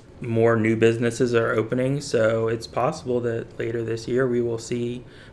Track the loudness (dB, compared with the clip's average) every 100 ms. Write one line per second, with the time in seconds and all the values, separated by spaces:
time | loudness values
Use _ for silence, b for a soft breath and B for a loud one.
0 | -20 -12 -2 2 4 4 2 6 4 4
1 | 0 0 2 2 2 0 0 -2 0 -2
2 | -2 2 2 2 0 -4 -4 -2 -2 -2
3 | -4 -2 -2 -4 -8 -8 -6 -4 -4 -6
4 | -2 0 2 0 0 -4 -6 -6 -4 -8
5 | -14 B B